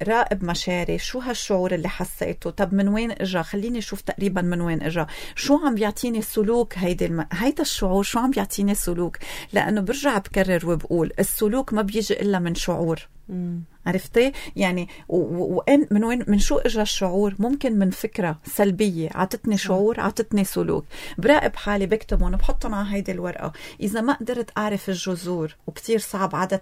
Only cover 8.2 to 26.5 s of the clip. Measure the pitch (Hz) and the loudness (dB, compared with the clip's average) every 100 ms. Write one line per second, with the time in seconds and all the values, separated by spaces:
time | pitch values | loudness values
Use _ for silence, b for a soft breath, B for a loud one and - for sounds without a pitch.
8.2 | 254 269 196 - 202 208 - 170 175 - | 2 2 -2 0 0 2 0 -2 -2 -4
9.2 | B B B 196 - 208 190 269 285 220 | B B B 0 2 0 0 0 0 0
10.2 | - - 190 175 170 170 - 170 156 - | 0 0 2 2 2 0 0 0 0 0
11.2 | 190 - 214 240 269 214 202 220 214 - | -2 0 0 0 0 0 0 -2 0 0
12.2 | 202 196 170 175 - 165 165 165 - - | 2 2 0 -2 -2 0 0 -2 -6 -20
13.2 | - 185 175 175 165 - - 180 - - | -12 -8 -6 -6 -10 -8 -4 -2 0 2
14.2 | 254 277 B - 196 180 175 B - 180 | 2 0 B -2 0 0 -4 B -4 0
15.2 | 147 175 180 - - 285 302 208 226 247 | 0 -2 -2 0 4 6 6 2 2 0
16.2 | 233 202 - 190 247 226 208 - 190 180 | 2 2 4 2 2 2 0 0 0 2
17.2 | 208 196 220 277 269 220 190 185 208 - | 2 2 0 0 2 2 2 0 -4 -2
18.2 | 180 160 - - 202 180 214 170 160 - | -2 -4 -4 2 2 4 0 0 -4 -2
19.2 | 190 220 - 202 - 185 208 233 190 - | -2 -2 0 0 2 2 2 2 0 -2
20.2 | 220 208 190 - 170 165 B B B - | 0 2 2 0 0 -2 B B B 0
21.2 | 220 294 - - - 202 190 220 - - | 4 6 4 -2 -2 0 2 0 2 2
22.2 | - 190 - 262 240 208 202 202 196 180 | 4 4 4 4 0 -2 -2 -2 -2 -4
23.2 | 175 175 - B B B 214 220 226 285 | -6 -6 -8 B B B -2 0 0 0
24.2 | 220 247 226 - 214 202 - 185 190 180 | -2 -4 -4 -4 -2 -2 -4 -4 -4 -4
25.2 | 180 180 156 - - - - 226 - 196 | -4 -4 -4 -6 -14 -10 -2 0 0 -2
26.2 | 190 160 185 | -2 0 0